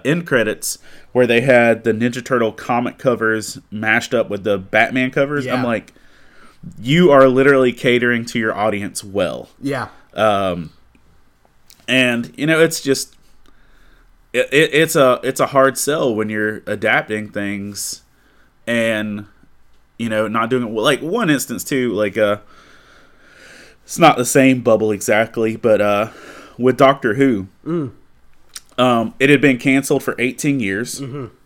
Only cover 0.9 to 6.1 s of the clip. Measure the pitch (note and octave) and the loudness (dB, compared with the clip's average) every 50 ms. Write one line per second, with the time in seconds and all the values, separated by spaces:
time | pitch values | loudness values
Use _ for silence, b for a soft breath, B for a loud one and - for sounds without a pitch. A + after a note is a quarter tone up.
0.9 | b b b b _ B2 B2+ A#2 A#2 A#2 B2 C#3 B2+ A#2+ A#2 A#2 A2+ G#2 - A#2 | b b b b _ 2 2 4 4 2 4 4 4 6 6 4 2 2 0 -2
1.9 | G#2+ G#2+ A#2 B2 A#2+ B2+ A#2 - C3+ A#2+ A#2 A2 G2+ - - - B2 A#2+ B2 A#2 | -2 0 -2 -4 -4 -6 -6 -4 -2 0 0 -2 -4 -8 -6 -4 -4 -2 -2 -4
2.9 | - _ - C3+ A#2+ G2+ A2+ A2 A2 A2 G#2+ - - - - _ - G#2+ G#2+ G#2+ | -8 _ -2 -2 0 0 0 -2 -2 -2 -6 -10 -14 -16 -18 _ -10 -6 -2 0
3.9 | A2 A#2+ A#2 - C3 A#2 G#2 F#2+ G2+ G2+ F#2 A2 G2+ F#2+ F#2 F#2+ - G#2+ A2+ - | 0 0 0 -2 -2 -2 -2 -2 -4 -6 -2 -2 -2 -2 -4 -2 2 2 2 2
4.9 | - C3 B2+ B2+ C3 D#3 C#3 C#3 D3 C#3+ B2+ B2+ B2 B2+ B2+ A#2+ A#2 G#2 - - | 0 -2 -4 -2 0 -2 -2 -2 -2 -6 -4 -4 -4 -2 -2 -2 -4 -4 -6 -12
5.9 | b b b b | b b b b